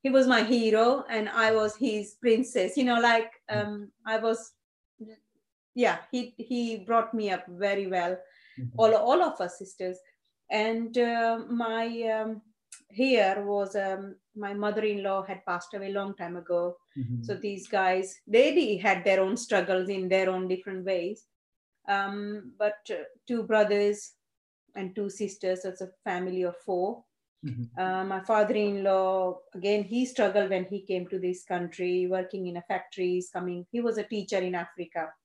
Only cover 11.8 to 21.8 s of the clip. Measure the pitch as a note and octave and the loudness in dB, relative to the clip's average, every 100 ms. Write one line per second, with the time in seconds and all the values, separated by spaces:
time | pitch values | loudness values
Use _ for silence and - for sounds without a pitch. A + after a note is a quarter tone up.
11.8 | A#3 A#3 A3+ A3 A3 G#3+ _ _ _ - | -2 -2 -2 -2 -2 -6 _ _ _ -20
12.8 | _ G3+ C4 A#3+ F#3+ G3+ G3+ G3+ G3 G3+ | _ 0 4 6 4 2 0 -2 -2 -2
13.8 | G3 F#3+ G3 F#3+ _ G#3+ G3+ G3+ G#3 G#3 | -2 -4 -8 -16 _ -12 -8 -4 -2 0
14.8 | G#3+ G3+ G3 G3 F#3+ F#3 - F3 - G3+ | -2 -2 -2 -2 -4 -10 -6 -6 -6 -10
15.8 | G3 G3+ G3 G3 F3 F3 F3 F3 F3 F3 | -6 -4 -6 -8 -10 -10 -2 -2 -2 -6
16.8 | _ C#3 A#2+ B2 A#2 F#3+ G#3 G3 - G3+ | _ -10 -6 -6 -6 -6 -6 -8 -4 0
17.8 | F#3+ F#3 F#3+ - - A3 C#4+ D4+ B3 F#3+ | 2 2 -2 -10 4 6 8 6 2 2
18.8 | F3 D#3 G3 F#3+ F#3+ A#3 - G3+ F3+ F#3 | 2 2 2 2 2 0 0 0 2 0
19.8 | F#3 G3 F#3 F#3+ F#3 F#3 F#3 F#3 G3+ F#3+ | 0 -4 2 2 2 0 -2 -4 -4 -8
20.8 | F#3 F#3 F3 G#3+ _ _ _ _ _ _ | -2 -2 -2 -8 _ _ _ _ _ _